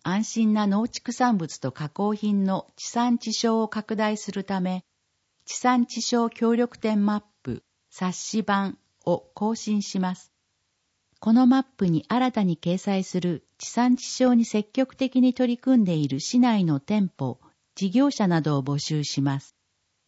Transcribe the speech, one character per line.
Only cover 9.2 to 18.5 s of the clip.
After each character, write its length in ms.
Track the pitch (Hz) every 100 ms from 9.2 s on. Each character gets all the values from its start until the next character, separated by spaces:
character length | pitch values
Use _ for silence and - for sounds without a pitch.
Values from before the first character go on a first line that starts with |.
| -
更 220 | - 208 226
新 260 | - 208
し 160 | 202 190
ま 180 | 185 185
す。 180 | - _ _ _ _ _ _ _ _ _
こ 140 | 220
の 140 | 226 254
マ 140 | 262
ッ 20 | 262 -
プ 100 | 185
に 160 | 160 -
新 240 | 240 254
た 120 | 226
に 140 | 190 165
掲 200 | 170 185
載 260 | - 190
す 160 | 185 185
る 260 | 180 160 - -
地 120 | -
産 260 | - 247 254
地 100 | -
消 300 | - 254 240
に 80 |
積 280 | 226 214 208
極 240 | - 262 -
的 260 | 262 254
に 120 | 254
取 220 | 247 247 240
り 20 |
組 220 | 262 254
ん 40 |
で 120 | 185 156
い 120 | 143
る 120 | 135
市 200 | - 247
内 240 | 247 214
の 160 | 170 139
店 320 | - 214 185 -
舗、 240 | 131 110 _ _ _ -
事 160 | 196
業 200 | 226 277
者 160 | 254 196
な 140 | 165
ど 160 | 151